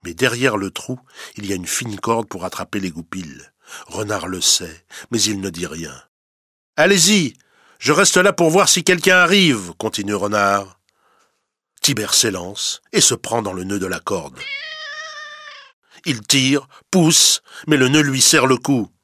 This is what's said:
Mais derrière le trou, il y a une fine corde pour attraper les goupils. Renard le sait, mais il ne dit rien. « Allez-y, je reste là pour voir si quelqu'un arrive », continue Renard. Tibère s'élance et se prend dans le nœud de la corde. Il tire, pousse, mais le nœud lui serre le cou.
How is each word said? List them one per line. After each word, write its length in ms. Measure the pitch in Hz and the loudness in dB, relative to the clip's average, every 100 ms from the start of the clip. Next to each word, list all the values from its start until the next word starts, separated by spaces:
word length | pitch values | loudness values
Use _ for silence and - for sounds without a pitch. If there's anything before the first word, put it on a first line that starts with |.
Mais 100 | 90 | -14
derrière 440 | 82 127 123 131 107 | -2 0 2 0 0
le 140 | 95 | -4
trou, 280 | - - 127 _ - - - | -8 -10 -12 _ -20 -18 -14
il 100 | 101 | -8
y 60 | |
a 40 | 95 | -6
une 120 | 87 | -6
fine 320 | - 120 101 | -8 -6 -6
corde 280 | - 113 113 | -2 -2 -2
pour 180 | 92 90 | -8 -10
attraper 340 | - - 104 | -10 -8 -6
les 100 | 95 | -6
goupils. 640 | 78 82 95 82 - - _ _ - - | -8 -12 -12 -12 -16 -20 _ _ -20 -14
Renard 400 | - 104 104 90 | -10 -6 -6 -6
le 120 | 92 | -4
sait, 460 | 85 - 87 82 _ - - | 0 0 -2 -16 _ -20 -6
mais 100 | 117 | -2
il 200 | 104 101 | 0 -2
ne 80 | 95 | -6
dit 180 | 85 85 | -6 -10
rien. « 360 | 82 80 65 _ _ _ _ _ _ _ - | -10 -14 -16 _ _ _ _ _ _ _ 2
Allez-y, 560 | 165 196 165 208 143 - _ _ _ _ | 4 4 4 4 2 -6 _ _ _ _
je 120 | - | 0
reste 240 | 151 202 180 | 4 4 4
là 140 | 190 | 2
pour 180 | 185 170 | 2 2
voir 200 | 170 185 | 4 2
si 160 | - 170 | 2 2
quelqu'un 320 | 180 190 185 | 2 4 4
arrive », 560 | 175 202 175 117 90 82 | 6 4 4 2 -4 -8
continue 380 | - - 101 104 | -6 -6 -4 -2
Renard. 640 | 101 104 101 101 98 _ _ _ _ _ _ _ _ _ _ _ | -2 0 2 0 -2 _ _ _ _ _ _ _ _ _ _ _
Tibère 320 | - 127 104 | -2 -2 0
s'élance 680 | - 117 92 90 104 - - _ | 0 0 -2 -10 -8 -8 -8 _
et 80 | 226 | 2
se 120 | - | 2
prend 280 | 117 - 117 | 0 -2 -4
dans 120 | 104 | -2
le 120 | 92 95 | -6 -6
nœud 140 | 101 | -4
de 60 | 92 | -4
la 140 | 87 | -6
corde. 400 | - 98 73 - 523 554 622 622 605 587 640 605 605 605 605 571 554 _ _ - - | -6 -6 -8 -14 -12 -12 -12 -12 -12 -14 -14 -16 -18 -20 -20 -20 -20 _ _ -12 -6
Il 160 | 120 | -6
tire, 460 | 104 139 131 139 - - _ | 0 2 4 0 -2 -20 _
pousse, 500 | 190 160 165 - - _ - - | 4 4 4 4 0 _ -16 0
mais 80 | 139 | 4
le 120 | 131 | 4
nœud 120 | 147 | 4
lui 200 | 147 135 | 2 2
serre 260 | - 160 131 | 4 4 4
le 100 | 127 | 2
cou. 320 | 127 135 104 _ | 2 0 0 _